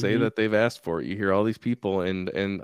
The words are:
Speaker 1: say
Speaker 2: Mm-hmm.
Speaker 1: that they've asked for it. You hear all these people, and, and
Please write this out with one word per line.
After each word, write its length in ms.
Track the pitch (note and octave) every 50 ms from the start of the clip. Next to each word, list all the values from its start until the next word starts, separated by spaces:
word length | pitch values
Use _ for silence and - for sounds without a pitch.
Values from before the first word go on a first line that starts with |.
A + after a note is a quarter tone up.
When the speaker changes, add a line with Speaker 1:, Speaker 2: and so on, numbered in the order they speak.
Speaker 1:
say 140 | A2+ G2 A2
Speaker 2:
Mm-hmm. 80 | B2+
Speaker 1:
that 120 | A2+ A2 -
they've 180 | - A2 A2 G#2+
asked 280 | G#2+ A2+ A#2 - -
for 180 | - E2+ E2 E2
it. 60 | B1
You 100 | B1+ F#2
hear 160 | G#2 G#2 G2
all 120 | F#2+ G2+ G#2
these 140 | A2+ A2 -
people, 420 | - A#2+ A#2+ A#2+ - G2+ F#2+ F#2+
and, 260 | F2+ F#2 F#2+ F#2 F#2 -
and 320 | - - G2 G2 G2 F2+